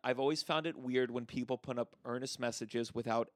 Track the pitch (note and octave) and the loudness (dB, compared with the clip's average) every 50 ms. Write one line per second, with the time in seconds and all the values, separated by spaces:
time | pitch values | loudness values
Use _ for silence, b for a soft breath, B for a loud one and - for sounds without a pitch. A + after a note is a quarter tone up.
0 | - B2+ B2 C3 C3+ C#3+ D#3 D3+ - - D#3 D#3+ D#3+ E3+ D#3 - B2+ B2+ B2+ B2+ | 0 0 2 4 4 2 2 2 0 0 0 0 0 -2 -4 -4 -2 2 2 4
1 | B2+ A#2+ A#2 B2 A#2 - - B2+ A#2+ A#2+ B2+ - - C3+ B2 A#2+ A#2 - - _ | 4 2 0 -2 -4 -2 -4 -2 -2 0 -2 -2 -2 -2 -2 -2 -2 -4 -6 _
2 | - B2 A#2+ B2+ C3 - - - A#2+ A#2 A2+ - A#2 G#2+ - A#2 A#2 A2+ - A#2+ | -8 -6 -4 -4 -4 -6 -4 -2 -2 -2 -2 -2 -4 -2 0 0 0 0 -4 -4
3 | A2+ A2+ A2+ A#2 A2+ - - | 0 2 2 2 2 0 -4